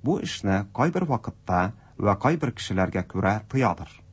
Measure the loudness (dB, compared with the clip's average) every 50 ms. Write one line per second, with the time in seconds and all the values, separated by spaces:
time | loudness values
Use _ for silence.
0 | 2 0 0 0 0 -6 -8 -4 0 2 2 2 0 -2 -2 0 0 2 2 0
1 | 0 0 -2 -2 -2 -8 -12 -10 -4 0 2 2 2 0 -2 -8 -20 -20 -8 0
2 | 2 2 2 4 2 2 2 2 0 -4 -4 -6 -6 -4 0 0 0 2 0 -4
3 | -4 -2 -4 0 2 2 0 0 -4 -2 0 2 2 2 0 -2 -8 -16 -16 -20
4 | -20 -20